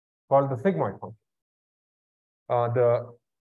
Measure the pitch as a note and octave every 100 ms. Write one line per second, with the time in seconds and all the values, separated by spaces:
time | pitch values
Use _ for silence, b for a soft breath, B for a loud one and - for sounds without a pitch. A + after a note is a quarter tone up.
0 | _ _ _ C3+ C#3 B2 G3 E3+ A#2 F#2+
1 | G2 A2+ _ _ _ _ _ _ _ _
2 | _ _ _ _ - B2 A#2 A#2+ A#2+ A#2
3 | A#2+ - _ _ _